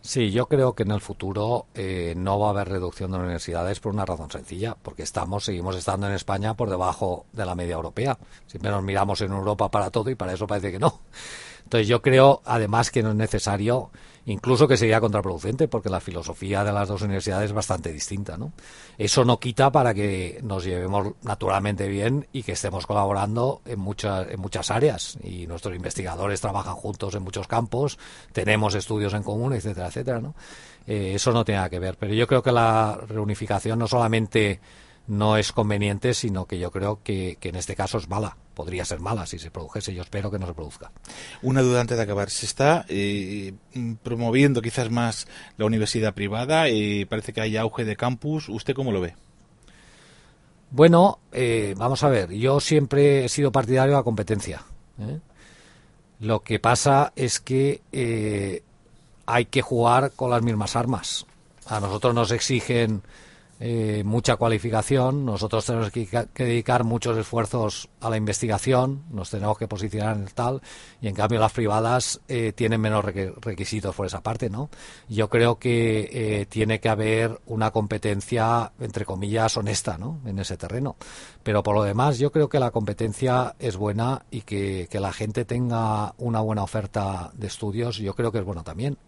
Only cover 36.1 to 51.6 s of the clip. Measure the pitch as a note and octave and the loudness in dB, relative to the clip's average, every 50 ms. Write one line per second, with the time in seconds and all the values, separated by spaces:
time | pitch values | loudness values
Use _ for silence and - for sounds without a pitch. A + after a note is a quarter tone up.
36.1 | A#2+ - - A2+ G2 F#2+ F2+ - - F2 F2+ F2 - G2 F#2 G2+ G#2+ G#2 _ - | 0 0 -2 -2 -2 -4 -4 -6 -6 -6 -6 -6 -4 -4 -2 -2 -4 -4 _ -6
37.1 | G#2 F#2+ F#2 F2+ - - - F#2 E2+ F2+ - - F#2 - G2 - - A2+ D#2 C#2+ | -4 -4 -4 -6 -8 -8 -10 -8 -8 -8 -8 -8 -4 -4 -4 -4 -4 -6 -6 -4
38.1 | F#2+ G#2 G#2+ - - - - - - - D2+ E2+ F2+ F2+ F2 - - D#2+ E2 F#2+ | -4 -4 -4 -4 -8 -12 -20 -20 -12 -10 -8 -6 -6 -6 -6 -6 -6 -6 -4 -4
39.1 | A2+ G#2+ F2 - - D#2+ D#2+ E2 - F#2 E2 - - G#2+ - - F#2+ F2+ F2 - | -4 -4 -4 -8 -10 -12 -14 -12 -12 -12 -12 -8 -8 -8 -6 -6 -8 -8 -10 -8
40.1 | - G2+ G2 G#2 G2 G2+ F#2+ F2 E2+ E2 E2 D2+ - - - - - - - - | -6 -6 -4 -4 -4 -4 -6 -6 -8 -10 -10 -12 -14 -16 -20 -20 -20 -20 -20 -20
41.1 | - - - - - - - B2+ C3 C3+ C3 B2+ B2 B2 A#2+ A#2 B2 A#2 A2+ G2+ | -18 -18 -16 -16 -16 -4 -2 2 4 4 6 6 6 4 2 2 0 0 0 0
42.1 | G#2 G2+ G2+ G2+ - - - G#2 - - C3+ C#3+ D#3+ E3+ - - D#2+ G2+ G2+ G2+ | 0 -2 -2 -2 -4 -6 -6 -6 -2 2 4 4 4 4 0 -2 -2 0 0 0
43.1 | G2+ G2+ G2 F#2 G2+ G#2 G2 G2 F#2+ G#2 _ _ - B2+ A#2+ A#2 A#2 A2 _ B2 | 0 -2 -4 -6 -8 -8 -8 -10 -12 -14 _ _ -10 -6 -6 -6 -6 -8 _ -6
44.1 | A#2+ A#2 A#2+ A#2 A2+ C3 C#3+ C#3+ C3+ A#2+ A2+ A#2 - - B2 A2 A#2 A#2+ A#2+ A#2 | -4 -2 0 2 4 6 6 6 6 2 0 -2 -2 -2 -2 0 0 0 0 0
45.1 | A2 - - - - - - - - - G#2+ G#2+ A2+ A2 G#2+ - - A#2 A2 G#2+ | -2 -4 -10 -14 -16 -20 -20 -20 -6 -2 0 2 2 2 2 0 0 0 0 0
46.1 | G2+ G2+ G2+ G2+ G2+ A2 B2 C3+ D#3 D#3+ E3 C#3+ A#2 G#2+ G#2 G#2 G#2 G2+ G2 - | 0 -2 -4 -4 -2 -2 0 2 2 4 4 4 4 2 2 2 0 -2 -2 -2
47.1 | - A2 G#2+ - A2 - A2 A2 G#2+ A2 A2+ A2+ - - A#2 G#2+ G#2+ - - B2 | -4 -6 -6 -6 -4 -4 -2 0 0 0 0 -2 -2 -2 -4 -4 -2 -2 -2 -2
48.1 | B2+ A#2 - D3 D#3 D#3 D3 - G2+ A2 - - C3+ - C3+ B2+ G#2 F#2+ F2+ E2+ | -2 -2 -4 -4 -4 -4 -4 -6 -8 -6 -2 -2 -2 -2 0 0 0 0 -2 -2
49.1 | - - - - - _ - _ _ _ _ - - - - - - - - - | -6 -12 -20 -20 -20 _ -20 _ _ _ _ -20 -20 -20 -20 -20 -20 -20 -20 -20
50.1 | - - - - - _ _ _ _ _ _ _ B2+ B2 D3+ E3+ E3+ E3+ F#3 G3+ | -20 -20 -20 -20 -20 _ _ _ _ _ _ _ 6 8 10 10 10 10 8 8
51.1 | - - _ _ - - B2+ A#2+ A#2 A2+ | 6 2 _ _ -2 0 2 2 2 2